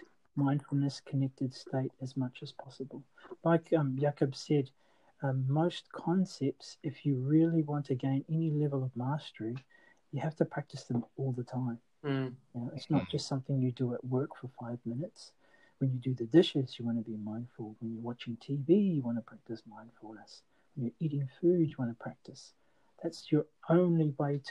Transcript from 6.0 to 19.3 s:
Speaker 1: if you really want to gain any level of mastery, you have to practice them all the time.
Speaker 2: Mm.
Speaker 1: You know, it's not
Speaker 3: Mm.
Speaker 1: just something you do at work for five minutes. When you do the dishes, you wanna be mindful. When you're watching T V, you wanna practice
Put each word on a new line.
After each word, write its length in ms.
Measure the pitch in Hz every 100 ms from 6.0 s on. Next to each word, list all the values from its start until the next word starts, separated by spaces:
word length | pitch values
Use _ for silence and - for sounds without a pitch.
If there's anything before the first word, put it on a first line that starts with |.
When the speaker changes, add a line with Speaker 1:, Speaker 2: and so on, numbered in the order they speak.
| 170 185 185 - 135 - - -
Speaker 1:
if 240 | 151 - 147
you 100 | 131
really 440 | 135 156 165 165
want 240 | 147 147 -
to 80 | 127
gain 280 | 139 135 -
any 200 | 160 160
level 320 | 147 147 139
of 120 | 127 117
mastery, 600 | 127 147 - - 110 127 - _ - _ _
you 100 | 139
have 140 | 160 -
to 80 | 156
practice 380 | - - 135 -
them 180 | 120 - -
all 160 | 135
the 100 | 123
time. 340 | 123 123 127 117 _ _ 147
Speaker 2:
Mm. 280 | 135 127 120 _ 123
Speaker 1:
You 60 |
know, 100 | 120
it's 160 | 143 -
not 140 | 143
Speaker 3:
Mm. 60 | -
Speaker 1:
just 160 | 147 -
something 320 | 139 - 135
you 100 | 127
do 200 | 120 123
at 100 | 120 127
work 300 | 131 - -
for 100 | 127 -
five 200 | 117 120 117
minutes. 480 | 120 185 - - _ _ _ _ -
When 120 | 135
you 80 | 127
do 140 | 131 123
the 100 | 113
dishes, 540 | 156 196 147 127 -
you 60 | 117
wanna 160 | 117
be 160 | 113 107
mindful. 580 | 104 110 123 - 107 107
When 120 | 113
you're 80 | 113
watching 360 | 117 123 - 113
T 180 | - 143
V, 180 | 135
you 280 | 202 196 156
wanna 200 | 120 117
practice 400 | -